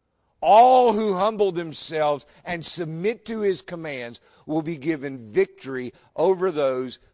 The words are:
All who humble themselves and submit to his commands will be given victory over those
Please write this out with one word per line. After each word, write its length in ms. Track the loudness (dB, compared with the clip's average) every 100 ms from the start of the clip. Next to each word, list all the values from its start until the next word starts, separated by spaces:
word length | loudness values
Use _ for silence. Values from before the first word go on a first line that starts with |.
| _ _ _ -2
All 540 | 6 8 8 8 4
who 220 | 2 0 0
humble 360 | 0 2 0
themselves 760 | 0 -6 -10 -6 -2 0 -2 -6 _ -10
and 180 | -8
submit 640 | -8 -8 -8 -4 -4 -4 -8
to 140 | -2
his 240 | -2 -2
commands 580 | -6 -12 -10 -10 -12 -14 _ _ -6
will 160 | -4
be 160 | -4 -6
given 540 | -4 -4 -6 -10 -4
victory 640 | -2 -2 -4 -10 -8 -8 -14 _ -2
over 360 | 0 2 0
those 480 | 0 0 0 -6 -10 _